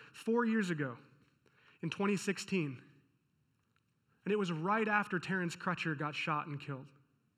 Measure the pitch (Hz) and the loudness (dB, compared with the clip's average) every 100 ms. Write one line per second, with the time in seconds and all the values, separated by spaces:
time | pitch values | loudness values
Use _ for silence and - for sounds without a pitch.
0 | - - - 233 233 220 185 160 139 120 | -20 -8 0 4 4 4 2 0 -2 -6
1 | - - _ _ _ _ - - 165 - | -16 -20 _ _ _ _ -20 -8 -6 0
2 | 202 202 - 185 - 190 147 123 - - | 2 2 0 -4 0 0 0 -4 -14 -20
3 | _ _ _ _ _ _ _ _ _ _ | _ _ _ _ _ _ _ _ _ _
4 | _ _ 185 208 185 156 180 220 214 208 | _ _ -2 0 2 0 2 2 4 2
5 | 202 180 - 190 175 - - 170 165 147 | 2 -2 0 0 0 -2 -2 -2 -2 -2
6 | 151 - - 151 165 143 - 131 143 - | -4 -4 -2 -2 -2 -6 -6 -8 -10 -20
7 | _ _ _ | _ _ _